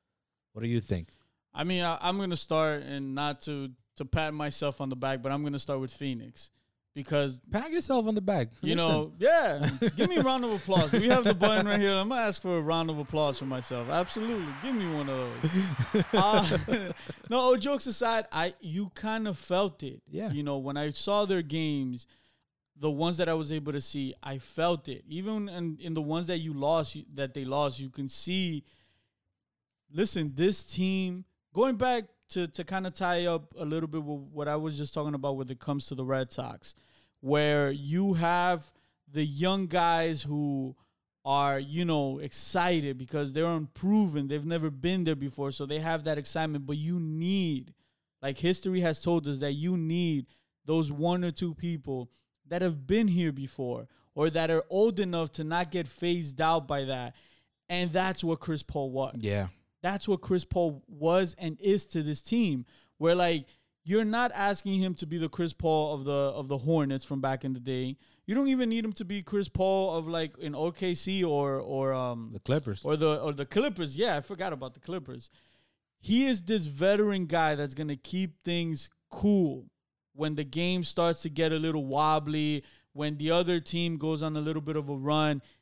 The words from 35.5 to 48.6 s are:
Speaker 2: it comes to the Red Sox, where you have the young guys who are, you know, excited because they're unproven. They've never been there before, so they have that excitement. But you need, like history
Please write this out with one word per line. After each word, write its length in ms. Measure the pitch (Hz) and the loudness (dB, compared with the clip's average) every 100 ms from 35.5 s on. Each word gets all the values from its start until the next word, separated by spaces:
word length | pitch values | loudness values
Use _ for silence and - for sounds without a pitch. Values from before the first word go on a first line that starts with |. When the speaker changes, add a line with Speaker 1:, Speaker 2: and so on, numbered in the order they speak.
Speaker 2:
it 80 | 131 | -8
comes 260 | - 143 - | -4 -4 -4
to 80 | |
the 100 | 131 | -6
Red 280 | 131 135 127 | -2 0 -2
Sox, 420 | - 127 110 - - _ _ _ _ | -6 -8 -8 -16 -20 _ _ _ _
where 500 | 135 147 147 147 143 | 2 4 6 4 2
you 440 | 143 143 170 196 | 0 -2 2 2
have 580 | 170 170 175 180 175 143 _ _ _ _ | 4 4 4 4 2 -2 _ _ _ _
the 120 | 147 | -2
young 420 | 151 139 180 196 185 | -2 2 2 2 2
guys 560 | 175 170 165 165 156 | 2 4 4 2 -2
who 520 | 143 147 147 139 131 131 _ _ _ _ | -2 -2 0 -2 -4 -10 _ _ _ _
are, 340 | 135 143 143 139 | 0 2 2 0
you 240 | 139 156 | -2 -2
know, 340 | 175 151 139 135 | 2 2 0 -2
excited 800 | 143 - - 185 175 170 143 131 | -8 -8 -4 0 2 2 0 -4
because 340 | 127 151 143 | -4 -4 -2
they're 120 | 139 | 0
unproven. 840 | 165 165 156 - 185 214 202 147 139 | 0 0 -4 -4 2 4 4 2 -2
They've 160 | 147 147 | -2 -2
never 240 | 170 156 | -2 -2
been 340 | 139 160 190 | -2 0 2
there 100 | 160 | 2
before, 360 | 147 139 131 139 | 0 -2 -4 -6
so 140 | 131 139 | -4 -4
they 120 | 151 | -4
have 260 | 160 165 | -2 -2
that 140 | 156 147 | -2 -2
excitement. 480 | 143 165 160 147 139 | -2 -2 -2 -2 -4
But 120 | 147 | -4
you 200 | 156 175 | -2 -2
need, 760 | 160 156 175 196 175 139 127 - _ _ _ _ | -2 -2 0 2 2 0 -6 -18 _ _ _ _
like 160 | 139 135 | -8 -2
history 420 | 170 180 | 0 0